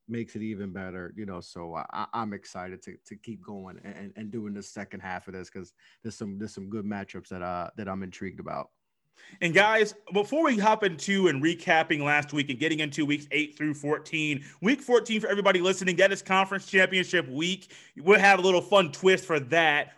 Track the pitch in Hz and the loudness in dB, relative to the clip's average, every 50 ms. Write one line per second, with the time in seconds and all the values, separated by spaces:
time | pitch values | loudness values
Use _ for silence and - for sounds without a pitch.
0 | _ - 113 117 113 113 - 107 110 110 107 95 101 95 87 98 92 92 90 92 | _ -10 -8 -8 -8 -8 -10 -10 -8 -8 -8 -8 -8 -10 -10 -10 -10 -10 -10 -12
1 | 87 85 - 101 107 98 92 87 85 - - 90 85 82 82 80 - - - 98 | -12 -12 -12 -12 -12 -10 -10 -12 -14 -14 -14 -14 -12 -10 -10 -10 -10 -10 -8 -10
2 | 104 - - 117 113 107 101 95 - - - 95 90 92 92 90 - - - - | -10 -6 -6 -6 -6 -6 -8 -12 -14 -14 -14 -12 -12 -12 -12 -16 -16 -20 -20 -20
3 | _ - 107 101 - 120 110 90 90 110 104 98 95 92 90 90 - 101 98 - | _ -20 -20 -20 -16 -16 -16 -16 -14 -16 -14 -14 -14 -16 -18 -18 -18 -18 -16 -16
4 | 101 98 - 104 107 104 113 117 107 104 101 101 98 - - 107 98 - - 95 | -16 -16 -16 -14 -14 -12 -10 -10 -8 -8 -10 -10 -12 -14 -14 -14 -14 -12 -14 -14
5 | 92 92 90 90 - 98 92 92 90 - - 98 90 - _ _ _ _ _ _ | -10 -10 -10 -10 -12 -12 -14 -14 -14 -14 -14 -16 -16 -16 _ _ _ _ _ _
6 | - 113 - - 113 101 98 98 110 98 - 101 98 98 110 110 98 104 104 98 | -14 -14 -12 -10 -10 -10 -10 -10 -10 -12 -12 -14 -12 -10 -10 -8 -6 -6 -6 -8
7 | 98 - - 95 90 - 95 90 90 90 90 87 85 - - 110 104 95 95 98 | -8 -10 -12 -16 -14 -12 -12 -8 -8 -6 -6 -6 -8 -8 -10 -10 -8 -8 -8 -8
8 | 98 92 - - 98 92 - - 85 80 76 - - - _ _ _ _ _ _ | -8 -12 -12 -12 -12 -12 -12 -12 -12 -10 -8 -10 -10 -12 _ _ _ _ _ _
9 | _ _ _ _ - - - - 180 170 151 190 202 214 220 220 214 214 - - | _ _ _ _ -20 -20 -10 -4 -2 2 4 6 6 6 4 2 2 0 -2 -14
10 | - - 180 202 208 - 277 311 330 294 247 202 196 220 220 - 208 190 160 139 | -12 -2 0 0 0 0 0 2 2 2 2 4 4 4 4 4 2 -2 -2 -4
11 | - 196 196 196 190 170 143 135 143 165 175 165 - 180 165 160 160 - 165 147 | -4 -2 0 2 4 2 2 2 0 0 0 0 2 4 4 4 4 2 0 0
12 | 143 147 147 147 143 143 151 151 143 139 131 113 151 160 156 151 151 143 139 156 | 2 2 2 0 0 -2 -4 -4 -2 -2 -2 -2 -2 -2 0 -2 -4 -4 -2 -4
13 | 151 143 147 143 147 - 135 151 151 147 - - 151 151 143 143 139 143 147 143 | -2 0 -2 -4 -4 -4 -2 -2 -2 -2 -6 -6 -4 -4 -4 -4 -4 -4 -4 -4
14 | 147 - 165 156 151 151 147 135 - - - - 170 214 285 - - - 247 226 | -4 -8 -6 -4 -2 -2 -4 -4 -6 -12 -10 -2 2 2 2 2 2 4 4 4
15 | 220 220 226 220 220 - 202 202 196 196 190 180 175 185 190 190 196 185 175 175 | 4 4 -2 -2 0 0 0 2 4 4 4 4 4 2 0 2 0 0 4 4
16 | 196 196 196 190 - - 190 190 196 190 196 185 - - 196 190 185 185 190 185 | 4 4 4 0 -2 0 2 2 2 2 -2 -8 -6 0 4 4 4 4 4 0
17 | 175 - - 175 147 131 127 143 165 180 190 190 - - - - - - - - | -2 0 0 -2 -2 -2 -6 -4 -4 -4 -4 -6 -8 -20 -20 -20 -20 -20 -14 -4
18 | 143 185 208 202 190 202 196 185 180 190 185 175 175 - 202 196 185 151 139 - | 4 6 6 8 8 8 6 8 6 4 4 4 4 6 6 6 6 4 0 2
19 | 185 185 185 170 - - 165 147 131 120 156 170 165 156 147 147 139 - - | 4 4 4 4 2 -2 -2 -2 0 2 2 4 4 4 4 2 -2 -4 -10